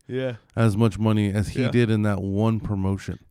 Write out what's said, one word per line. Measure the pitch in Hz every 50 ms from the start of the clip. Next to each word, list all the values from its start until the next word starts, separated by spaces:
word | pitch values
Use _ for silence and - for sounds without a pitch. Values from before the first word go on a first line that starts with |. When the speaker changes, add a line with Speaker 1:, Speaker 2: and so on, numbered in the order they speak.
| _
Speaker 1:
Yeah. | - 123 127 131 127 117 - _ _ _
Speaker 2:
as | 113 113 110 98
much | 107 117 110 92 98
money | 110 110 107 107 104 101
as | 95 107 98 -
he | - -
Speaker 1:
Yeah. | 123 135
Speaker 2:
did | 123 120 120 107
in | 110 107
that | 104 107 101 95
one | 95 98 98 101 110 113 113 104
promotion. | - - 104 98 95 95 98 95 - - 85 - - _